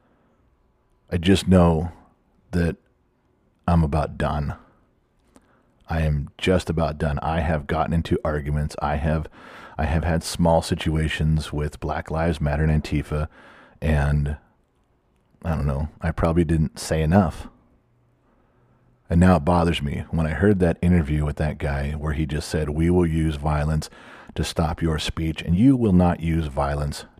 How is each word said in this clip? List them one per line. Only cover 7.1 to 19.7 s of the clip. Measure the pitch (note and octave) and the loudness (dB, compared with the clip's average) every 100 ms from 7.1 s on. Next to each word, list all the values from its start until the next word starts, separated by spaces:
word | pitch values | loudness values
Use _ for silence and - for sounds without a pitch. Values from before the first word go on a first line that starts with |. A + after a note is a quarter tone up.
| C#2+ | -2
I | D2 E2 | -2 -2
have | D2+ D#2 C#2+ | 0 -2 -2
gotten | D#2+ D#2 | -2 0
into | E2 - D#2+ | 0 0 -2
arguments. | D#2+ D2+ C#2+ D2 D2+ - | -2 -4 -2 -4 -4 -4
I | C#2+ D2 | -4 -2
have, | D2+ D#2+ D#2 - - - - - | 0 -2 -4 -14 -20 -20 -16 -6
I | D2+ | -2
have | E2 | 0
had | D#2+ E2 | 0 -2
small | - - E2+ E2 | -4 0 2 4
situations | - E2+ D#2+ D#2 D#2 - D#2 D#2 D2 | 2 -4 -2 0 -2 0 0 0 0
with | D2 D2 - | -6 -6 -6
Black | D2 D2+ - | -6 -6 -4
Lives | D#2+ E2+ D#2+ | -2 -2 0
Matter | D2 C#2+ | -2 0
and | D#2 D#2 | 2 0
Antifa, | - D2+ - D2+ D2 - - - - - | 0 -4 -2 -4 -6 -8 -20 -20 -20 -6
and | D2+ D2 C#2+ D2 C#2+ D2 _ _ _ _ _ _ _ _ _ _ | 0 0 2 0 0 -6 _ _ _ _ _ _ _ _ _ _
I | F2 D2+ | -6 -2
don't | C#2+ | -2
know, | C#2 D#2 - | -2 -6 -6
I | E2 | -6
probably | - E2+ E2 | -2 0 2
didn't | D#2+ E2 D#2 - | 2 2 0 -2
say | - D#2+ | -4 0
enough. | D#2 F#2+ E2 - - _ _ _ _ _ _ _ _ _ _ _ _ _ _ _ - | 4 4 2 -2 -16 _ _ _ _ _ _ _ _ _ _ _ _ _ _ _ -2
And | E2+ | 4
now | F2+ F2 | 6 4
it | C#2+ | 4
bothers | F2 E2+ | 2 2